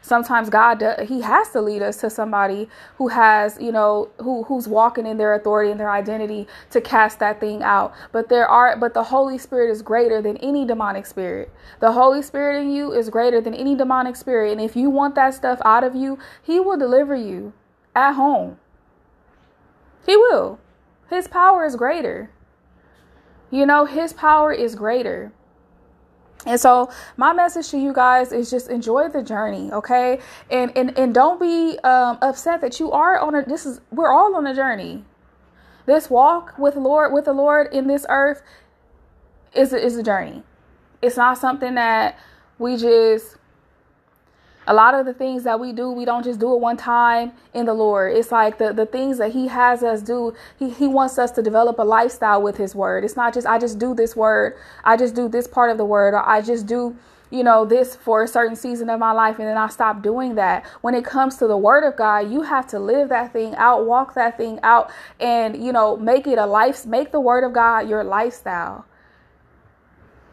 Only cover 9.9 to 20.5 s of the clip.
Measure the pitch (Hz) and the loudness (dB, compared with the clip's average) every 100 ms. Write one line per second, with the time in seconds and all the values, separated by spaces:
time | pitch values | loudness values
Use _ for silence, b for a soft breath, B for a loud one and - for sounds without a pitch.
9.9 | 226 240 220 214 208 262 285 254 226 208 | 0 2 0 -2 -4 -4 -2 -2 -4 -4
10.9 | 196 202 - 180 185 - B B B 226 | -6 -10 -10 -8 -8 -12 B B B 2
11.9 | 240 262 277 285 277 285 285 285 285 285 | 4 4 4 -4 -4 -2 -2 -4 -4 -4
12.9 | 240 220 220 240 240 226 226 269 269 262 | -4 -2 0 0 0 -2 -6 -4 -2 0
13.9 | 262 254 247 - 240 214 214 220 247 277 | 0 -2 -8 -4 -2 0 -4 -6 -2 0
14.9 | 277 285 277 269 269 262 247 220 226 254 | 0 0 2 0 0 -4 0 4 4 2
15.9 | 254 269 269 B B - 339 381 359 254 | -4 -6 -8 B B -2 0 0 -2 2
16.9 | 262 285 269 214 185 208 - _ _ _ | 2 2 -4 -6 -12 -14 -18 _ _ _
17.9 | - 277 277 277 247 - 180 _ _ _ | 0 2 2 0 0 -4 -14 _ _ _
18.9 | _ _ _ _ _ _ _ _ _ _ | _ _ _ _ _ _ _ _ _ _
19.9 | _ - 415 480 294 180 | _ 2 4 6 4 -2